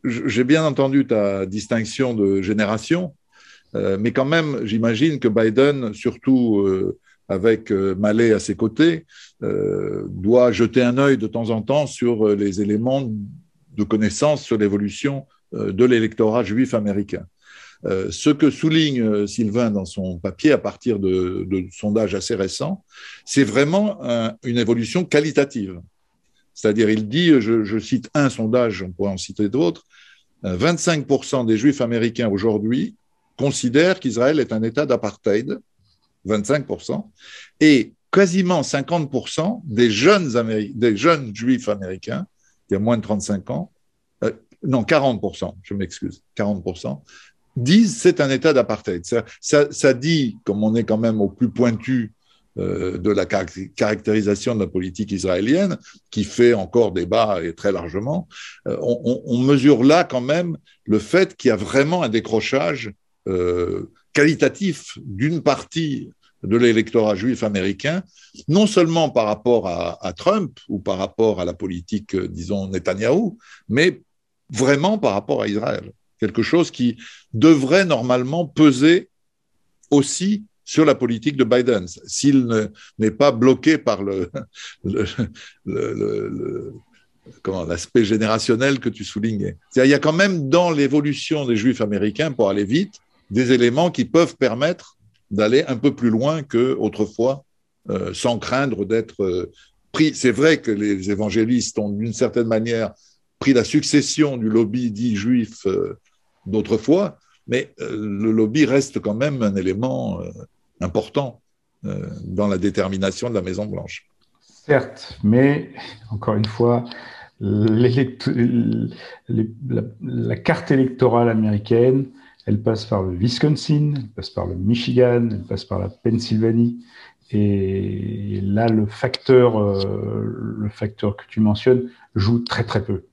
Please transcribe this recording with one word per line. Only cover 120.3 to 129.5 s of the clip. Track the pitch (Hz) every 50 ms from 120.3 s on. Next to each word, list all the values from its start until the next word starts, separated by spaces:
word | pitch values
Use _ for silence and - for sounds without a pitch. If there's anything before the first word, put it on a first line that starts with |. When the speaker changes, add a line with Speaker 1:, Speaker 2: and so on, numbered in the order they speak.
| 113
Speaker 2:
carte | - - - 165 - - -
électorale | 143 135 131 127 123 - 131 123 113 120 120 120
américaine, | 113 110 107 107 104 104 107 - 117 113 120 131 131 135 139 - - - - - _ _ _
elle | - 104 104
passe | 110 113 113 107 -
par | - 107 101
le | 95 92 90
Wisconsin, | 87 95 113 117 - - 151 151 - - - 151 147 151 147 147
elle | 139 113 107 -
passe | - 95 -
par | - - 92
le | 90 90
Michigan, | 90 92 101 120 117 - 127 123 123 123 123 123 123 117 113
elle | 107 95 87
passe | - - 98 -
par | _ 98 92
la | 95 95
Pennsylvanie. | - _ _ 117 113 117 - - 113 107 110 113 113 117 117 120 120 - - - _ - - - _ _ _ _
Et | - 104 104 101 101 98 95 95 98 98 98 98 101 101 101 104 107 107 101 101 101 98 98
là, | 98 98 107 113
le | 117 110 110 107
facteur, | 104 - - - 123 - - - - 131 127 123 120